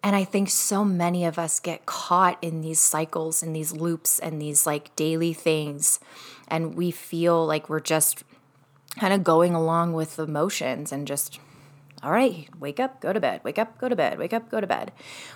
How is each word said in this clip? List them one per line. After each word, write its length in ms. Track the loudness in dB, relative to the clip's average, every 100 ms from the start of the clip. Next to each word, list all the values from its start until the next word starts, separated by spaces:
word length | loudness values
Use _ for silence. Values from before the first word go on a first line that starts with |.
And 140 | 4 2
I 80 | 2
think 240 | 0 0
so 340 | 0 0 2
many 400 | 2 2 2 2
of 160 | 0 -2
us 220 | -2 -2
get 240 | -4 -6 -6
caught 520 | -8 2 6 6 4
in 200 | -4 -4
these 180 | -2 2
cycles 640 | 2 2 -2 -2 -2 -2
and 140 | -2 -4
these 160 | -4
loops 480 | -2 -2 -2 0 0
and 220 | -2 -4
these, 240 | 0 0 2
like, 280 | -2 -6 -4
daily 340 | -2 0 0
things. 720 | 0 0 0 -2 -2 0 0 -4 -20 -20 -20 -4
And 260 | -2 -2 -2
we 160 | -2
feel 540 | -4 -8 0 4 4 4
like 240 | 0 -2
we're 100 | -4
just 440 | 0 2 2 0 -8 -20 _ _ _ _ _ -2
kinda 180 | 2 2
going 380 | 4 6 6 4
along 380 | 2 2 2
with 240 | 0 -4 -6
the 100 | -4
motions 640 | 0 -2 -2 -4 -4 -6
and 160 | -8 -6
just, 320 | -6 -6 -10 -20 -20 -20 -20 _ -12
"All 80 | 0
right, 360 | 2 2 0 -12 -10
wake 220 | -10 -4
up, 180 | -4 -4
go 140 | -4
to 60 | 0
bed, 220 | 0 -2 -4
wake 120 | -2
up, 220 | -4 -4
go 80 | -4
to 80 | 2
bed, 240 | 0 0
wake 140 | -4
up, 180 | -4 -4
go 80 | -4
to 80 | -2
bed," 240 | -2 -4 -14 -20 -18 -18